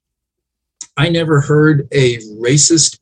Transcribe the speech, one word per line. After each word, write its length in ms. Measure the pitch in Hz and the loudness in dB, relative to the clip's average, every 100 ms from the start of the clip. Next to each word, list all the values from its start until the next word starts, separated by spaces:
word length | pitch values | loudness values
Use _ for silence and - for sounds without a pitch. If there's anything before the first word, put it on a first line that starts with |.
| _ _ _ _ _ _ _ _ - - | _ _ _ _ _ _ _ _ -14 -4
I 120 | 170 | -2
never 300 | 165 160 147 | 0 0 0
heard 480 | 139 151 151 143 - | 2 2 4 2 -2
a 260 | 143 127 117 | 0 0 -2
racist 800 | 110 107 120 147 - 165 - - | -10 -6 0 0 2 2 0 -2